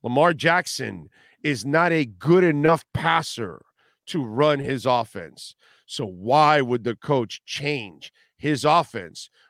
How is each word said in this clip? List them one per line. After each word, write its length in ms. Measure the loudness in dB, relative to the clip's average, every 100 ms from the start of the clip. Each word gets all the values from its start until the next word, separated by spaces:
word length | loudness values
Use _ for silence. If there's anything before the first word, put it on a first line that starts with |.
Lamar 300 | 0 2 2
Jackson 760 | 2 2 0 0 -8 -8 -10 -18 _ _ _
is 240 | -6 -4 0
not 240 | 2 2
a 140 | 2
good 400 | -2 -4 4 6
enough 400 | 6 4 4 2 0
passer 680 | -4 0 0 -2 -8 -10 -12 _ _ _ _ -8
to 180 | -6
run 360 | -4 0 2 2
his 260 | -4 -4 0
offense. 720 | 0 -2 -12 -16 -18 -20 -20 _ _ _
So 200 | -10 -10
why 540 | -8 0 4 6 4
would 240 | 2 -2
the 100 | -4
coach 480 | -8 -2 -2 -2 -10
change 680 | -12 -8 -6 -6 -8 -16 -20 _ _ _
his 280 | -4 0
offense 640 | 2 2 0 -8 -12 -16 -20 _